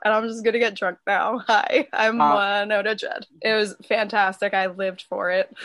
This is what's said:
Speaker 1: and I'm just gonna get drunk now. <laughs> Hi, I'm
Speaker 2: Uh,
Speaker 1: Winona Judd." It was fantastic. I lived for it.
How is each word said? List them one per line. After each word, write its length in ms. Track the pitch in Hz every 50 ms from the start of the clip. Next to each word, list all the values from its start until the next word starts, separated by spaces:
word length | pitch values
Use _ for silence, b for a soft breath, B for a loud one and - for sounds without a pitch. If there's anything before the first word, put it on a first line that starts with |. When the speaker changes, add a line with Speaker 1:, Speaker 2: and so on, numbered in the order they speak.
| -
Speaker 1:
and 80 | 214
I'm 160 | 214 214 220 226
just 160 | 226 233 220
gonna 140 | 233 220 233
get 160 | 233 226 208
drunk 240 | 196 - 185 180 - _
now. 320 | - 202 185 170 196 226 247
<laughs> 100 | 190 -
Hi, 400 | 226 208 - - - - 294 - -
I'm 260 | - 220 220 220 233
Speaker 2:
Uh, 140 | 226 - - 208 202 196 202 202 202
Speaker 1:
Winona 320 | 208 214 202 196 214 220
Judd." 320 | 202 - - - - - - _ 165
It 140 | - 226 220
was 220 | 214 208 202 185 - - -
fantastic. 680 | 262 233 220 208 220 214 202 190 190 - - 202 196
I 100 | 196 190
lived 380 | 190 180 190 196 190 185 185 -
for 260 | _ 180 202 196 180
it. 260 | 180 185 185 - - B B